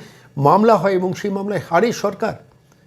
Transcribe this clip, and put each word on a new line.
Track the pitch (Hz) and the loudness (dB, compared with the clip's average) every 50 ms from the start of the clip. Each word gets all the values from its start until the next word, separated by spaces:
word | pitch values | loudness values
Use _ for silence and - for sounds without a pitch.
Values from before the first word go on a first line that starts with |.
| - - - - _ _ _ | -10 -18 -20 -20 _ _ _
মামলা | 143 139 143 170 196 220 233 220 | 0 2 4 4 4 4 4 4
হয় | 185 175 196 196 | 4 2 0 0
এবং | 180 185 185 175 | 0 -2 -4 -6
সেই | - - 202 | -6 -6 -6
মামলায় | 196 196 202 208 202 170 - - | -6 -6 -6 -6 -6 -6 -4 -2
হারে | 165 175 214 240 - | 0 0 2 0 -2
সরকার, | - - 202 196 - 226 202 - - - _ _ _ _ _ _ _ _ | -4 -4 -6 -4 -4 -6 -6 -6 -10 -16 _ _ _ _ _ _ _ _